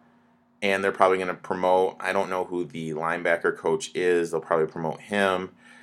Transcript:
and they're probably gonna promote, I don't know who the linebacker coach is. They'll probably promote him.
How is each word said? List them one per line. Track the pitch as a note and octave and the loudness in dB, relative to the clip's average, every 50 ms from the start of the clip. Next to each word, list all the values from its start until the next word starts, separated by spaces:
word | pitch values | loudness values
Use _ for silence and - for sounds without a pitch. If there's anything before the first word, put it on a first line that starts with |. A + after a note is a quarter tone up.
| _ _ _ _ _ _ _ _ _ _ _ _ - | _ _ _ _ _ _ _ _ _ _ _ _ 0
and | G2 G2 F#2+ G2 | 0 0 2 0
they're | G2 F#2+ | 0 4
probably | - F#2+ F#2+ F#2+ F#2 | 4 4 4 6 2
gonna | F#2 F2+ E2+ | 0 -4 -6
promote, | - - - F#2+ F#2 F2+ F2+ F#2 F#2 F#2+ F#2 - - | -8 -6 -6 -4 0 2 4 4 4 4 2 -2 -4
I | F#2 F#2 F#2+ | -4 -2 0
don't | G2 F#2+ F2+ | 0 0 0
know | F#2 F#2 F2+ | -2 -4 -4
who | - F2+ F2 F2 | -4 -4 -6 -6
the | D2 D#2+ E2 D#2+ D#2+ D#2 | -6 -8 -8 -8 -6 -6
linebacker | D2+ D#2+ E2 E2+ E2+ E2+ F2 E2+ - - F2 E2 | -4 -2 -2 -4 -2 0 0 0 2 2 -2 -2
coach | - - E2+ D#2+ D#2+ - - - | 0 -2 -2 -2 -2 -4 -6 -4
is. | E2 F2+ F2+ F2 E2+ E2+ E2 | -2 0 2 2 2 0 -2
They'll | E2 D#2+ | -4 -6
probably | - - F#2 D#2+ D#2 | -2 0 0 0 0
promote | D2 - F2 E2 D#2 C2 - | -2 -4 -6 -6 -6 -8 -8
him. | - - G#2 G2+ G2 F#2+ F#2 F2+ F#2+ F#2 - _ _ - - - | -10 -4 0 0 2 2 2 0 -4 -8 -12 _ _ -20 -20 -20